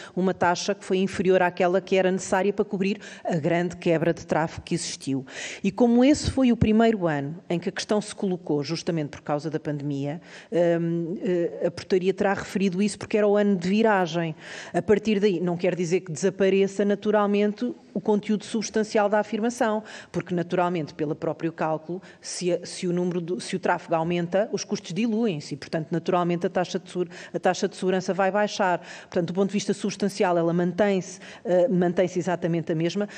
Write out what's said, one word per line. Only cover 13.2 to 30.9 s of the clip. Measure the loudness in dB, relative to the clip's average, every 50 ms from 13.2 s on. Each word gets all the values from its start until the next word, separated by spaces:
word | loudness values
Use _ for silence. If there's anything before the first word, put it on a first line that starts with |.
| 4
o | 4 4
ano | 4 4 4 2
de | 2 0
viragem. | 0 2 4 4 4 4 4 2 0 0 -2 -2 -4 -4 -8 -12 -16 -16 -16 -10 -6 -4
A | -2
partir | 2 4 2 4 4 2 2 2
daí, | 2 2 2 2
não | 0 -2 -2
quer | 0 0 0 0
dizer | 0 0 0 0 0
que | -2 -4
desapareça | -6 -2 -2 0 0 2 2 4 4 4 2 2 2 0 0
naturalmente | 2 0 0 0 2 2 2 4 2 2 2 2 2 0 -2 -4 -6 -6 -8 -12 -10 -8
o | -4
conteúdo | 0 2 2 2 2 0 -2 -2 -2
substancial | -4 -4 -4 -4 -2 -2 -2 -2 0 2 2 2 2
da | 2 0
afirmação, | 0 0 -2 -2 -2 -2 -2 0 0 0 0 -2 -4 -8 -14 -18 -14 -8
porque | -6 -6 -4 -4 -2
naturalmente, | -4 -2 -2 0 0 0 2 0 -2 -4 -6
pelo | -6 -4 -4 -4 -4
próprio | -4 -4 -6 -4 -4 -4 -6
cálculo, | -4 -2 -2 -2 -2 -4 -6 -8 -10 -10 -10 -14 -20 -18
se | -14 -12 -10 -4 -2 -2
a, | -2 -2 -4
se | -8 -10 -6 -4
o | -2
número | -2 0 0 -2 -2 -4
do, | -4 -4 -6 -6
se | -6 -6 -6
o | -2
tráfego | 0 0 0 0 0 -2 0
aumenta, | 0 0 0 0 0 0 0 2 0 0 0
os | -2 -6 -6
custos | -4 -6 -6 -6 -6
diluem-se | -4 -2 -2 0 0 0 0 0 -2 -4 -6 -8 -10
e, |
portanto, | -12 -8 -6 -6 -6 -4 -2
naturalmente | -4 -4 0 2 2 2 2 2 0 0 0
a | 0
taxa | 0 0 -2 -2 -4 -8
de | -8 -6
segura-, | -6 -6 -6 -6 -8 -14 -12 -10
a | -6 0
taxa | 2 2 2 2 0
de | -4 -4
segurança | -2 -2 0 0 0 0 0
vai | 0 2 2 2
baixar. | 2 2 0 0 0 0 0 2 0 0 -4 -8 -18 -18 -12
Portanto, | -6 -2 -2 -2 0
do |
ponto | 0 0 0 0
de | 0
vista | -2 -2 -2
substancial, | -2 -2 -2 -6 -4 -2 -4 -2 0 2 2 2 2
ela | 2 2 2
mantém-se, | 2 2 0 0 2 2 2 2